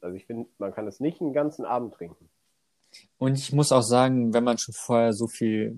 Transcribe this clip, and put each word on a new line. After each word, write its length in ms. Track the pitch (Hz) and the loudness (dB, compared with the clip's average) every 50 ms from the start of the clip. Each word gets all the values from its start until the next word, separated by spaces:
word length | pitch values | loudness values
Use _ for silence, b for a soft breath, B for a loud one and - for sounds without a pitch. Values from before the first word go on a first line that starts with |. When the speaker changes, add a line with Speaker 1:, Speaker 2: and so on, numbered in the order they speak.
Speaker 1:
also 160 | - 90 90 | -12 -12 -12
ich 80 | 92 - | -12 -12
find, 240 | - 117 117 120 - _ - | -12 -10 -10 -10 -12 _ -10
man 140 | 101 98 | -8 -8
kann 140 | 95 - 107 | -8 -8 -10
es 140 | 104 98 - | -10 -6 -4
nicht 200 | 131 156 165 - | -4 -4 -4 -4
einen 140 | 175 147 131 | -6 -2 -2
ganzen 320 | 147 147 151 151 - 123 | 0 -2 -2 -4 -6 -6
Abend 260 | - 123 123 123 107 | -4 -2 -2 -4 -6
trinken. 380 | - - 85 82 82 _ 85 _ _ _ _ _ _ _ _ _ _ _ _ b b b b b _ - | -10 -14 -16 -18 -18 _ _ _ _ _ _ _ _ _ _ _ _ _ _ b b b b b _ -4
Speaker 2:
Und 200 | 131 131 135 135 | -2 0 0 -2
ich 140 | - - | -2 0
muss 200 | 139 147 147 - | 2 2 4 6
auch 100 | 135 127 | 4 4
sagen, 500 | 117 110 123 127 131 131 131 127 120 117 | 4 4 4 4 4 4 4 2 2 2
wenn 100 | 110 120 | 2 2
man 140 | 120 123 117 | 2 2 0
schon 180 | - - - 107 | 0 -2 -8 -10
vorher 380 | - - - 123 117 117 117 | -10 -2 0 2 4 4 4
so 140 | 107 104 117 | 2 0 -2
viel 460 | 113 - - 117 110 110 107 110 110 117 | -4 -4 -2 -2 0 0 0 -2 -4 -6